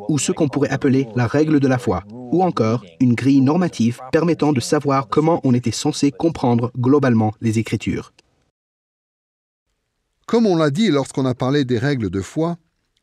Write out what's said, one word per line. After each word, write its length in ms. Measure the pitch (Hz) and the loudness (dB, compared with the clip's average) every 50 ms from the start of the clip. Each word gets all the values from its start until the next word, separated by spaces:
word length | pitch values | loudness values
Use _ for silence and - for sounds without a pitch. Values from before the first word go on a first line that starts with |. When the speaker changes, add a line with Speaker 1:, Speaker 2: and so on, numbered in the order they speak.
| - - | -6 -4
Speaker 1:
ou 100 | 151 139 | -2 -2
ce 140 | - - 185 | -2 -2 -2
qu'on 160 | - 165 135 | 0 -2 -2
pourrait 220 | - 139 139 - | 0 -2 -2 -2
appeler 380 | 139 131 - 139 123 135 135 - - | -2 -2 0 0 2 0 0 -2 -2
la 120 | 123 123 | -2 -2
règle 340 | 113 - 143 156 156 156 143 | 0 0 0 2 2 2 2
de 80 | 135 131 | 2 2
la 80 | 131 | 0
foi, 280 | 123 - 113 92 90 95 104 | 0 -2 -2 -4 -4 -6 -10
ou 340 | 113 123 127 123 143 170 185 | -16 -18 -8 -4 0 0 0
encore 440 | 175 - - 113 110 113 123 104 87 - - | 0 0 0 0 0 0 -2 -6 -10 -4 0
une 140 | 131 123 117 | 2 2 2
grille 280 | 113 120 135 139 139 131 | 2 2 2 4 4 4
normative 580 | 135 156 180 180 165 - - 113 120 117 - - - - | 4 2 2 0 -2 -2 -2 -2 -2 -2 -4 -4 -2 0
permettant 420 | 160 156 175 156 - 151 147 151 | 2 2 2 0 0 0 0 0
de 60 | 123 | 0
savoir 480 | - - 156 151 143 143 139 135 131 - | 0 0 0 0 0 0 0 0 -2 0
comment 340 | - 147 151 160 175 - - | 0 0 2 2 2 2 2
on 80 | 135 123 | 2 0
était 180 | 120 - 113 | 2 0 -2
censé 400 | - - - 151 151 - - 143 | -4 -2 -4 -4 -2 0 0 0
comprendre 640 | - - - 170 - - - 127 120 117 120 117 - 127 | 0 0 -2 -2 -2 0 0 0 0 0 0 -2 -4 -2
globalement 560 | 120 127 147 147 135 127 117 110 107 107 - - 113 | 2 2 4 4 4 4 2 2 2 0 -2 -2 -4
les 160 | 113 107 113 | -2 -2 -2
Écritures. 560 | 107 - 117 104 - 95 80 73 - - _ _ _ _ _ _ _ _ _ _ _ _ _ _ _ _ _ _ _ _ _ _ _ _ _ _ _ _ _ _ _ _ _ _ _ _ _ _ _ _ _ _ _ | -2 -2 -4 -4 -4 -4 -6 -6 -8 -12 _ _ _ _ _ _ _ _ _ _ _ _ _ _ _ _ _ _ _ _ _ _ _ _ _ _ _ _ _ _ _ _ _ _ _ _ _ _ _ _ _ _ _
Speaker 2:
Comme 200 | - - 240 226 | -2 0 2 2
on 80 | 208 175 | 2 2
l'a 160 | 160 160 147 | 2 2 0
dit 220 | 139 180 226 202 147 | 2 2 2 2 2
lorsqu'on 340 | 139 131 - - 147 131 | 0 0 -2 -4 -2 -2
a 80 | 131 120 | -2 -2
parlé 300 | - 135 123 143 147 139 | -2 -2 0 0 0 0
des 140 | 120 123 110 | 0 0 0
règles 300 | 120 143 143 123 110 92 | 0 -2 -2 -2 -4 -4
de 120 | 85 98 | -4 -6
foi, 360 | 92 - - 151 160 170 170 - _ _ _ _ _ _ _ _ | -6 -6 -6 -4 -4 -4 -4 -8 _ _ _ _ _ _ _ _